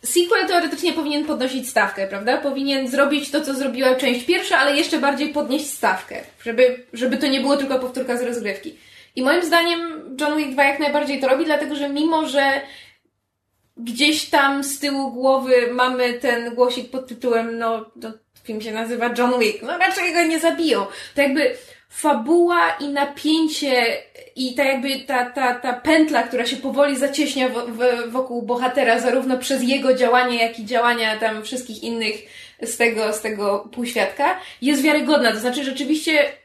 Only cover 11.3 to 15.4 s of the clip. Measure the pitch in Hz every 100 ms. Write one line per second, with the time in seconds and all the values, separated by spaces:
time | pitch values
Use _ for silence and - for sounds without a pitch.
11.3 | 269 311 294 294 285 285 285 311 320 302
12.3 | 277 277 269 - - - _ _ _ _
13.3 | _ _ _ _ - 233 233 294 302 -
14.3 | 294 277 277 277 - 285 277 269 240 262
15.3 | 262